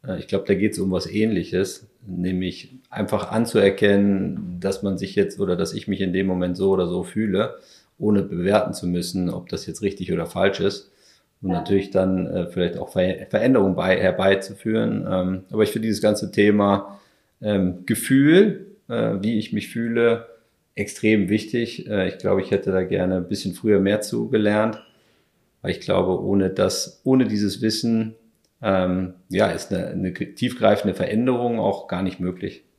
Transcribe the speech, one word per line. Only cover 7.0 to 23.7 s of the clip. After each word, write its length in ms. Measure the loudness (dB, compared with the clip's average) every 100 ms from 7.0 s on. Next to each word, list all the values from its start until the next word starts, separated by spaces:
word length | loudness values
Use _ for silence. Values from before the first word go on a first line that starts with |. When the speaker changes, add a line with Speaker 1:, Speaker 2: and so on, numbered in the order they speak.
Speaker 1:
fühle, 560 | -4 -4 0 0 -2 -6 -20 -20 _ _
ohne 240 | 2 2
bewerten 500 | 2 -2 0 0 0
zu 140 | -4 -4
müssen, 420 | -2 -2 -4 -4
ob 220 | -4 -8
das 160 | -10 -10
jetzt 160 | -4
richtig 280 | -4 -4 -6
oder 140 | -4 -4
falsch 340 | 0 0 0
ist. 300 | -2 -4 -16 _ _ _ _ _
Und 80 | -4
Speaker 2:
Ja. 80 | -4
Speaker 1:
natürlich 320 | 0 0 0
dann, 360 | 0 2 0 -2
äh, 200 | -4 -4
vielleicht 320 | -2 -2 -2
auch 100 | -6
Ver-, 380 | -2 0 -2 -4
Veränderungen 480 | 0 4 4 4 2
bei-, 240 | 2 2
herbeizuführen. 1040 | 2 2 4 2 0 -8 -2 0 0 -2 -2
Ähm, 340 | -2 -2 -4 -6
aber 140 | 0
ich 60 | 2
finde 180 | 2 -2
dieses 120 | 2
ganze 300 | 2 0 -2
Thema, 680 | 4 6 6 4 2 0 -18 _ _ _ _
ähm, 420 | -2 0 0 -2
Gefühl, 920 | -4 -4 2 4 6 6 6 2 -10 -20 _
äh, 280 | -2 -2 0
wie 180 | -2 -2
ich 140 | -2
mich 160 | -6 -6
fühle, 600 | -6 -2 2 4 2 -4 -20 _ _ _
extrem 540 | -8 -8 0 4 4 4
wichtig. 600 | 0 0 -4 -4 -8 -6
Äh, 200 | -2 -2
ich 100 | -2
glaube, 240 | 0 0
ich 80 | 2
hätte 200 | -2 0
da 120 | -2
gerne 340 | 0 0 0 -2
ein 120 | -2
bisschen 260 | -4 -6
früher 260 | -4 2